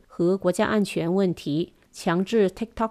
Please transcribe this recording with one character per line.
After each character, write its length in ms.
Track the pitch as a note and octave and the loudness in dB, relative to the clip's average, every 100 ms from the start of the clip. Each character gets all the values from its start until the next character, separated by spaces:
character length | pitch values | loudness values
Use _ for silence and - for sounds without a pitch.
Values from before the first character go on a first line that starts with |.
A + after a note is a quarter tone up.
| - | -8
和 300 | - F3 F#3+ | -2 0 2
国 160 | F3+ | 0
家 140 | F3+ G#3+ | 0 2
安 180 | G#3+ | 0
全 300 | G3 F3 E3 | 0 -2 0
问 180 | F#3+ F#3+ | 2 0
题， 400 | E3 - D3 F3 _ _ | 0 -2 -2 -4 _ _
强 320 | - G3 E3+ | -6 0 0
制 280 | F#3+ A3+ F#3+ | 2 2 2
TikTok 400 | - A3 - A3 | 0 -8 -4 -6